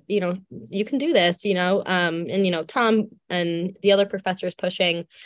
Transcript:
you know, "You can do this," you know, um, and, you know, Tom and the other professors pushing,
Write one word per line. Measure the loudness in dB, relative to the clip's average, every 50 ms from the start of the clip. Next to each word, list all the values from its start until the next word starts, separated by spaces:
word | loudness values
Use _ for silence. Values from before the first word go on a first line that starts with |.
| _
you | -4 -2 0
know, | 0 -2 -4 -6 -8 -14
"You | -18 -18 -12 -8 -6 -6 -4
can | -2 -2
do | -2 0 2 4
this," | 4 4 4 2 0 -2
you | -2 0
know, | 0 2 2 0 0 0
um, | 0 0 2 2 0 0 -2 -4 -2
and, | 0 0 2
you | 2
know, | 0 0 -2
Tom | -2 0 0 2 4 2 2 0 -2 -8 _ _ -6
and | -4 -2 -2 -2 -2 -2 -4 -6 -6 0
the | 2 4
other | 4 4 4
professors | 0 -2 -4 -4 -4 -4 -4 -6 -8 -6
pushing, | -4 -6 -4 -2 0 0 0 0 -2 -6 -12 -16 -20 -20